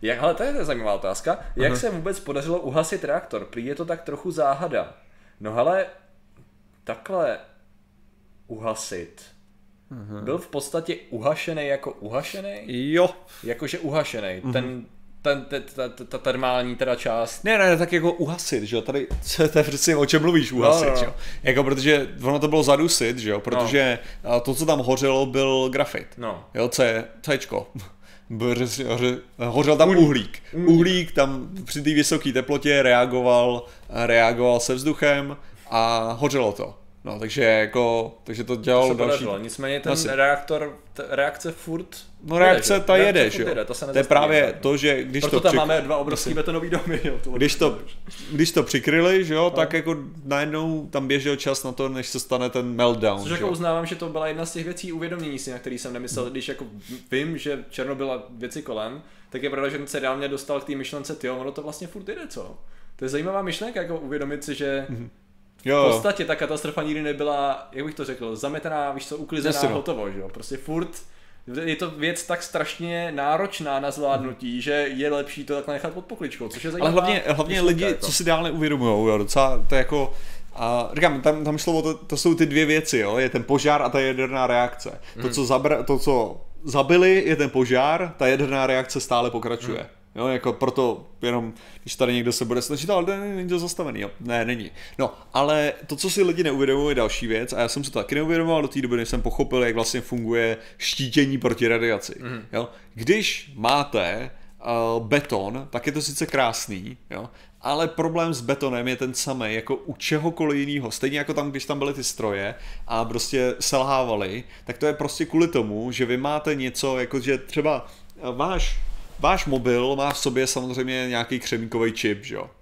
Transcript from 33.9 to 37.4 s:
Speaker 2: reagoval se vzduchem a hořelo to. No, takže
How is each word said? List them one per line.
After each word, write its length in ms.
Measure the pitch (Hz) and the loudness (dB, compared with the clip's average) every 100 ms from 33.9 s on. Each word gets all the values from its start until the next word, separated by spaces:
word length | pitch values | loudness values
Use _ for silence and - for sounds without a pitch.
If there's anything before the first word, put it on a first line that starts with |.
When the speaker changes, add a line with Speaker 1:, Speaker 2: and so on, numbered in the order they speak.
Speaker 2:
reagoval 720 | 117 117 117 113 120 123 120 | -4 4 6 6 6 4 4
se 140 | - 127 | 2 0
vzduchem 640 | 139 147 147 143 139 143 - - - | 0 2 2 2 -2 -10 -16 -20 -2
a 420 | 113 113 117 113 | 2 2 2 0
hořelo 380 | 117 143 135 117 | -2 0 2 0
to. 240 | 98 95 104 - - | 0 -8 -10 -20 -18
No, 160 | 101 104 | -10 -8
takže 240 | 110 117 | -6 2